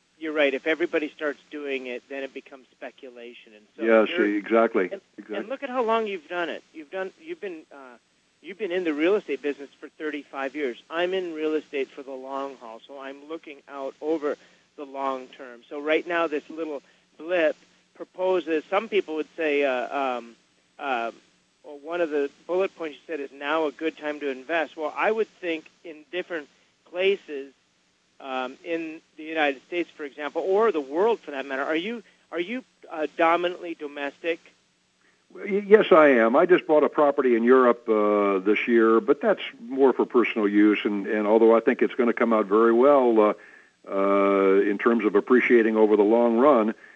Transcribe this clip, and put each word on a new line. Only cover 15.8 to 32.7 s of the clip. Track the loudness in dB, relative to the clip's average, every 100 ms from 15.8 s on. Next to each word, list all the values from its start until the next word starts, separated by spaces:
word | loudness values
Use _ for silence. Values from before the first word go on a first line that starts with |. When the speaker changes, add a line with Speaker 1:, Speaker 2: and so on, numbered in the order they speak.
| -2 -2 -2
Speaker 1:
now, | -4 -2
this | -4 -8
little | -12 -10 -10 _ _ _ -16
blip | -6 0 0 -2 _ _ _ -20
proposes, | -18 -6 -2 -2 0 -4 -2
some | -4 -2
people | -2 -2 -6
would | -8 -4
say, | -2 0
uh, | 0 -2 -4 -4 -4 -6
um, | -10 -20 _ _ _ -12
uh, | -6 -4 -6 -10 _ _ _ _
well, | -20 -18
one | -8 -4
of | -2
the | -2 -4 _ -6
bullet | -2 -2 -6
points | -14 -14
you | -12
said | -10
is | -12
now | -10 -4 -2 -2
a |
good | -4 -8 -6
time | -10 -8
to | -8
invest. | -8 -6 -4 -4 -6
Well, | -10 -4
I | -2
would | -2 -6 _
think | -8 -8 -10 _
in | -20 -20 -12
different | -12 -8 -10 -12 _ _ _ _
places, | -2 0 -2 -6 -14 -14 _ _ _ _ _ _ _
um, | -10 -8 -8 -10
in | -8 -8 -8 -14 _ -20
the |
United | -10 -2 -2 -2 -8
States, | -8 -8 -10
for | -16
example, | -12 -8 -6 -2
or | 2 2
the | 0
world | -4 -2 -2 -2
for | -6
that | -10 -8
matter, | -6
are | -4 -4
you, | -6 -10 -14 _ -12
are | -10
you, | -8 -10 -14